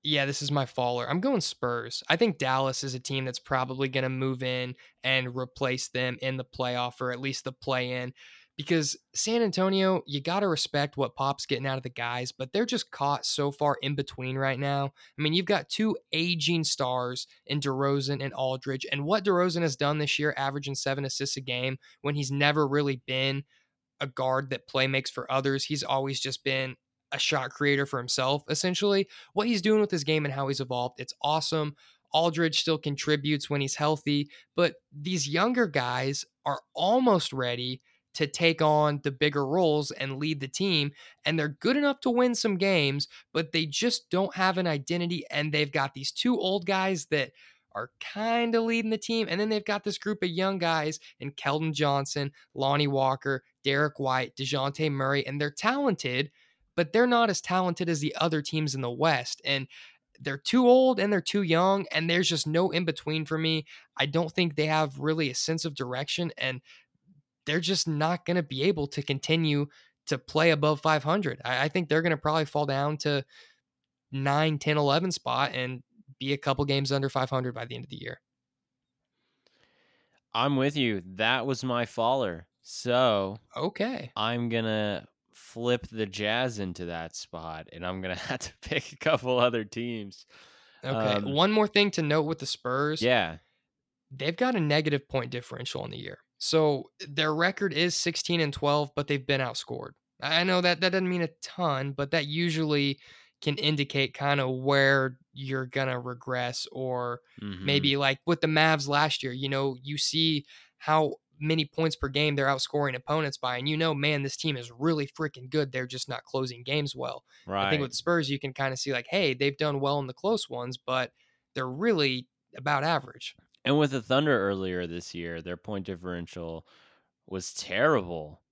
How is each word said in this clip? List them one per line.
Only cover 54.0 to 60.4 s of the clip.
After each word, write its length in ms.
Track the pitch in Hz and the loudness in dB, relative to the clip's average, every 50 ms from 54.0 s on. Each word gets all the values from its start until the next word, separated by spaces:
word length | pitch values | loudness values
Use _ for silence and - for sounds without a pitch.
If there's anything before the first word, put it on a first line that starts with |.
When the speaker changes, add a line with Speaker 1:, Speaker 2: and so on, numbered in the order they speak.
| 139 131 127 131 123 - _ | 0 0 2 0 0 -2 _
Speaker 1:
DeJounte 520 | - 139 127 143 135 131 139 139 - 156 151 | -8 -4 -2 -2 0 0 -2 -2 0 0 0
Murray, 360 | 139 135 135 135 139 139 135 | 0 0 2 2 2 2 0
and 140 | 127 139 143 | -2 -2 -2
they're 100 | 147 143 | -2 -4
talented, 800 | 143 - - 220 254 285 285 262 185 - - 131 123 127 143 147 _ _ _ _ _ _ _ _ _ | -4 -2 0 0 0 2 2 2 0 0 -2 -2 0 0 -2 -2 _ _ _ _ _ _ _ _ _
but 180 | - 170 147 - | -2 -2 2 4
they're 120 | 226 247 | 4 4
not 220 | 247 240 233 233 226 | 6 6 4 4 4
as 120 | 180 - | 2 -2
talented 480 | - - 180 185 185 180 170 - 180 165 | -2 0 0 2 2 0 0 0 0 0
as 100 | 165 147 | 0 0
the 160 | 147 156 - | -2 -4 -2
other 260 | - 156 170 160 151 | 0 0 0 0 0
teams 340 | 147 - - 156 156 143 131 | -2 -2 -2 -2 -2 -2 -2
in 60 | 135 | -4
the 80 | 127 120 | -4 -4
West. 500 | 123 123 151 165 147 127 123 - - _ - | -2 2 4 4 4 2 0 -6 -10 _ -2
And 240 | 135 139 135 131 - - - - - _ _ _ _ _ _ | -2 -2 -2 -2 -6 -12 -20 -20 -20 _ _ _ _ _ _
they're 160 | - 139 139 | -6 -6 -6
too 280 | 139 | -4